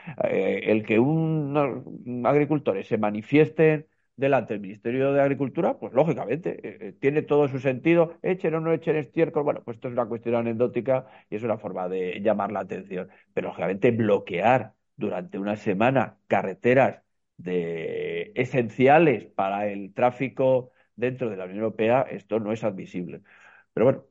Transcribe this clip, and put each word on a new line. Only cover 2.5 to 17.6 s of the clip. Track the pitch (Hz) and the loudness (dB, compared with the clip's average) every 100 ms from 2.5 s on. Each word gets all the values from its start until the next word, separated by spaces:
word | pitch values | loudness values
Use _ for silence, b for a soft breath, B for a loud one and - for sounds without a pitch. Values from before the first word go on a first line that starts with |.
| 151 - 98 110 | 2 0 -2 -2
se | 117 | -2
manifiesten | 107 104 - 143 151 156 160 156 - _ _ | -2 -4 2 4 4 4 4 2 -2 _ _
delante | - 135 135 107 | -4 2 2 0
del | 104 | -6
Ministerio | 98 101 117 127 139 | -8 -8 -4 0 2
de | 139 | 2
Agricultura, | 139 139 139 - 196 277 | 2 0 -4 -2 -2 -2
pues | 107 | 0
lógicamente, | 123 160 131 98 143 175 - | 2 2 0 -4 -4 -4 -8
eh, | - - | -10 -12
eh, | 98 92 | -14 -4
tiene | 135 151 | 0 0
todo | 143 147 147 | 2 2 2
su | 131 | 0
sentido, | 135 123 156 170 165 - | -4 0 2 4 4 0
echen | - 185 175 | -4 -2 -2
o | 160 | -2
no | 160 | 0
echen | 165 165 | 0 0
estiércol, | 151 147 - 156 156 | -2 -2 0 0 0
bueno, | 147 139 | -2 -2
pues | - 113 | -6 -10
esto | 131 | -6
es | |
una | 120 117 | -4 -4
cuestión | 117 117 117 | -4 -2 -2
anecdótica | 117 113 120 120 113 131 131 B _ | 0 0 -2 -2 -2 -2 -4 B _
y | |
es | 104 | -6
una | 117 107 | -4 -4
forma | 101 92 92 | -4 -6 -4
de | 92 92 90 | -4 -4 -2
llamar | 101 104 101 | 0 0 0
la | 101 | -4
atención, | 95 95 92 92 92 b _ | -6 -10 -8 -10 -10 b _
pero | - 92 | -8 -6
lógicamente | - 87 101 127 | -4 -4 0 2
bloquear | 117 107 98 - 87 113 127 107 _ _ - | 2 2 2 0 0 2 2 0 _ _ -8
durante | 104 92 90 101 | -6 -6 -8 -6
una | 101 104 | -4 -4
semana | - 95 117 135 107 - - | -2 2 2 2 0 -6 -2
carreteras | 104 95 92 120 127 117 - _ _ _ - | -2 -2 -2 2 4 4 0 _ _ _ -14
de, | 87 90 | -4 -2